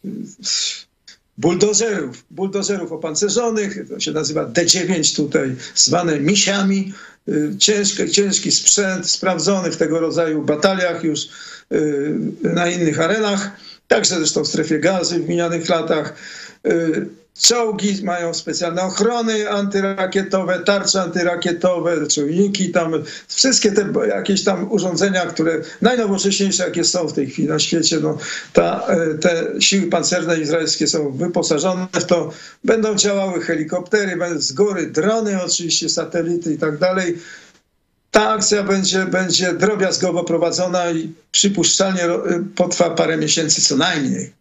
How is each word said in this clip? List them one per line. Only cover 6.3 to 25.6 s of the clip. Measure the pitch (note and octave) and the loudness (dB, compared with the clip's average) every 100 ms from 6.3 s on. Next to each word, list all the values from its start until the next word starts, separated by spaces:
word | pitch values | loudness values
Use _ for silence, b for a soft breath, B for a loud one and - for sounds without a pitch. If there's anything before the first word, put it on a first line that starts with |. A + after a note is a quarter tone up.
| G3+ - G3+ G3 G3 F#3+ F#3+ B B - | 2 2 2 2 0 -2 -10 B B -4
Y, | D#3 D3+ G3 | -2 -2 0
ciężki, | - G#3 G3 - - | 2 2 0 -2 0
ciężki | - G3+ G3 - | 2 2 0 0
sprzęt | - - - F#3+ F3+ - | 2 2 2 0 -2 -2
sprawdzony | - F#3 F3 D#3+ G3 E3+ | 0 0 0 0 0 0
w | - | 0
tego | D#3+ D#3+ | 0 2
rodzaju | D#3+ D3 E3 D#3 | 0 0 0 0
bataliach | C#3 D3+ G3 F#3+ F3+ E3+ | 0 2 2 2 -2 0
już, | E3 D3 - B B B B | -2 -2 -8 B B B B
y, | - D3+ C#3+ D3 - - - | 0 0 0 -2 -2 -4 -2
na | E3 E3+ F3 | -2 0 0
innych | F3 E3 D3+ | 2 0 2
arenach, | E3 A3 G#3 G3 - B B B _ | 0 2 2 0 -2 B B B _
także | A3 G3 F3+ | 2 4 2
zresztą | D3+ D#3+ | 0 0
w | D3 | -2
Strefie | - D#3 D3+ | -2 0 2
Gazy | E3 F#3+ E3+ E3+ | 2 2 0 -2
w | D#3 | 0
minionych | E3+ E3+ E3+ E3+ | 0 0 -2 0
latach. | E3+ D#3+ D#3+ - B B B B B - | -2 0 -2 -2 B B B B B 0
Y, | E3+ E3 D#3 - - _ - | 0 0 -2 -6 -12 _ 0
czołgi | - A#3+ A3 G3 G3+ G3 | 2 2 0 0 -2 -2
mają | F3 F3 E3+ | -4 -2 -4
specjalne | E3 - D3+ E3+ E3+ | -4 -6 -4 -2 -2
ochrony | F#3 - A3 A#3+ A3+ G#3+ G#3 | -2 2 2 2 0 -2 0
antyrakietowe, | G#3 G3+ G3 G3 F#3+ F#3 G3 F#3+ F#3+ F3 F3+ | -2 0 0 0 -2 0 0 0 0 0 0
tarcze | F3 G3+ F#3+ G3 | 2 2 2 0
antyrakietowe, | E3+ F3 F3 F3 F3 E3+ F3+ F3 D#3+ E3 D3 | 0 0 0 0 -2 2 2 2 0 0 0
czujniki | - C#3+ E3+ G3+ G3 F#3+ | 0 0 2 2 2 0
tam, | F3 D#3+ D#3 D#3 B B | 0 0 -2 -4 B B
wszystkie | - C4+ A#3+ G#3+ | 0 2 4 4
te | G3+ F#3+ - G#2+ | 2 2 0 0
jakieś | G2 F#2+ F#3+ | 0 0 0
tam | G3+ F#3 G3 | 0 0 0
urządzenia, | G#3+ F3+ E3 G3 F#3 E3+ | 0 0 0 0 0 -2
które | - D#3+ D#3+ | 0 0 0